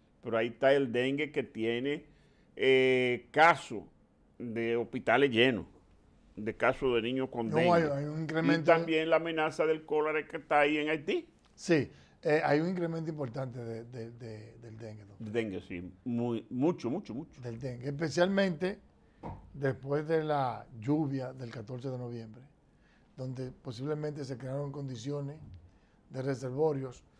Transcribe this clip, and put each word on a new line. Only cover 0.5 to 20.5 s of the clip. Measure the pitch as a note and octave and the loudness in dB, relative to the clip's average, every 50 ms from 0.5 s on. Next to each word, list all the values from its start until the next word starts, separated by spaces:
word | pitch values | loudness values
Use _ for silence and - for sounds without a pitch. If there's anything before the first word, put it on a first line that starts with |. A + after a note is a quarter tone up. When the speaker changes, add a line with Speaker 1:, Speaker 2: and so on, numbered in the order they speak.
| A2+ - C3+ C3+ C#3+ | -2 2 6 6 6
Speaker 1:
el | C#3 C#3 A#2+ | 6 4 2
dengue | A2+ A#2+ B2+ C3+ C#3 C#3+ D3+ C#3+ | 2 0 2 2 0 -2 -4 -4
que | - D3+ B2 | -2 -4 -4
tiene, | G#2+ - A2 A2 A2+ A#2 A#2+ C3 C#3 D3 E3+ - - - _ _ _ _ _ _ _ - | -4 -4 -4 -2 0 0 0 -2 -2 -4 -4 -8 -14 -20 _ _ _ _ _ _ _ -6
eh, | - G#2+ C3 C3+ C3 C3 C3 C3 B2+ B2+ B2 B2 G#2+ - - | 0 4 6 6 8 6 6 4 4 4 2 0 -2 -4 -2
casos | - D3 D#3 E3 D#3+ - - - B2+ G2+ E2 - _ _ _ _ _ _ _ _ _ - | 4 8 8 8 8 6 0 -10 -10 -10 -12 -14 _ _ _ _ _ _ _ _ _ -12
de | A#2+ A#2+ G#2+ A#2 A2+ A#2 A#2 | -10 -6 -4 -2 0 0 0
hospitales | A#2+ A2+ G#2 - B2+ - - A2+ C3 C#3+ C#3 | 0 -2 -4 -6 -6 2 2 4 6 4 4
llenos, | A#2 A2 A#2+ C3+ B2 F#2+ - - - - _ _ - _ _ _ _ _ _ - - | 6 6 6 6 6 2 -4 -8 -14 -20 _ _ -20 _ _ _ _ _ _ -20 -14
de | - G#2+ A2 G#2+ - | -10 -8 -8 -4 2
casos | A#2+ A#2+ C3 - C#3+ C3 A#2+ | 2 2 2 2 0 0 2
de | A#2 G#2+ | 2 0
niños | A#2+ C3 C3 C3 B2 | 0 -2 -2 -4 -4
con | - B2 A#2 - | -4 -4 -4 0
Speaker 2:
No, | D3+ D#3+ | 2 4
Speaker 1:
dengue. | E3+ F3 | 4 6
Speaker 2:
hay, | F3 E3+ E3 | 6 6 4
hay | D3 C#3 C#3 D3 | 2 -2 -4 -4
un | D3 D3+ D#3+ D#3+ | -6 -6 -6 -6
incremento. | D3 D#3+ D#3+ E3 - E3 E3 | -4 -2 0 2 2 2 2
Speaker 1:
Y | D3+ | 6
también | D3+ E3 E3 E3 D#3+ D#3+ D#3 D#3+ E3 | 6 6 6 6 2 0 2 2 4
la | D#3+ D#3+ | 2 2
amenaza | E3 E3+ E3 D#3+ D#3 D#3+ D#3 - D#3+ D#3+ | 2 0 0 0 0 0 0 0 2 2
del | D#3+ D#3 D#3 | 2 0 -2
cólera | - D3+ D3+ D3+ D#3 D3+ D#3 D3 - | -2 0 0 0 0 0 -2 -4 -4
que | - D#3+ | -8 -10
está | - - D#3 D3 | -4 2 4 4
ahí | C#3+ D3 D3+ D3+ | 6 6 4 2
en | D3 D3+ | 0 0
Haití. | D#3+ D3+ C#3 - F4 F4 D#4+ - _ _ _ _ _ | -2 -2 -2 -2 -2 -2 -2 -6 _ _ _ _ _
Speaker 2:
Sí, | - - - E3+ D3+ A#2 - - - - _ _ _ - | -8 0 2 4 4 2 0 -8 -20 -20 _ _ _ 0
eh, | E3 D3+ D#3 D#3 | 2 2 4 4
hay | C#3+ C#3+ D3+ | 4 4 4
un | D#3+ F3+ | 2 2
incremento | F#3+ F3+ E3+ E3 E3 E3 D#3+ D#3+ | 0 -2 -2 -2 -4 -4 -6 -6
importante | D#3 D3 C#3+ A#2+ A2 C#3 C3 B2+ A#2 B2 A#2 | -6 -6 -6 -6 -6 -6 -8 -8 -8 -8 -8
de, | A2+ A2+ A2+ A#2+ | -8 -8 -8 -10
de, | A#2+ B2 B2 A2+ A#2 | -12 -12 -12 -12 -12
de, | A#2+ A#2 A#2+ A#2 A2 G#2+ G#2+ A2+ A2+ A#2 | -12 -14 -14 -14 -14 -14 -16 -18 -20 -20
del | A#2+ A#2 A2 A2 | -18 -18 -16 -14
dengue, | A#2 G#2+ G#2+ G#2+ G2+ | -14 -14 -14 -16 -18
don | G2 G#2 - | -20 -16 -14
Speaker 1:
Del | A2+ G#2+ | -10 -4
dengue, | G#2 A#2 A2+ G#2 F#2 F2+ | -2 -2 -2 -2 -4 -8
sí, | - - F#2+ F2 F2+ F2 - - - | -8 -8 -10 -10 -10 -12 -14 -12 -8
muy, | B2 A#2+ A#2 A#2+ A#2+ A#2 A2 - - | -4 -2 -2 0 0 -2 -4 -6 -6
mucho, | B2 B2 C3+ E3+ F3+ - - A#2 | -4 0 2 0 0 0 -2 -4
mucho, | C3+ G3 G#3 - G#2+ | -4 -4 -6 -8 -10
mucho. | B2+ E3 - - - | -10 -10 -12 -16 -14
Speaker 2:
Del | A#2+ B2 A2+ A2+ | -12 -12 -10 -8
dengue, | C3+ C3 B2 B2 A#2+ C#3+ | -8 -10 -10 -8 -8 -8
especialmente | C#3+ C#3+ E3+ D3+ C#3 E3+ F3 F#3+ G3 G3 G3 F#3+ E3+ D3 F#3 F#3 G#3 - - - _ _ _ _ _ - - - - - - - - | -6 -4 -4 -2 2 2 2 4 4 4 2 2 0 -2 -4 -4 -4 -6 -14 -20 _ _ _ _ _ -14 -12 -12 -12 -12 -16 -16 -10
después | C3+ C#3+ C3+ A#2+ - C3 C#3 C#3+ D3 D3+ D3+ | -2 -2 -2 -2 -2 -4 -2 -2 -2 0 2
de | E3 D#3+ D#3 | 0 0 2
la | D3+ D3 C#3+ C3+ B2 | 2 0 0 0 0